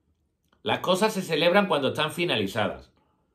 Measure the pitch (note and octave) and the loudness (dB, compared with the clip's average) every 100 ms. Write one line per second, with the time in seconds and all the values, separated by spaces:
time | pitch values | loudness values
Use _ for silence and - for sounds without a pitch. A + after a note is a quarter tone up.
0 | _ _ _ _ _ _ G#2 B2 D#3+ F#3+ | _ _ _ _ _ _ -4 -2 0 2
1 | A3 F#3+ E3 D#3 E3+ F#3+ F#3+ D3+ C3 - | 2 0 -2 0 4 4 2 0 0 -2
2 | D3+ D#3 E3+ B2+ G2 A2 G2 - - _ | -4 -2 -2 0 -2 -2 -2 -4 -14 _
3 | _ _ _ | _ _ _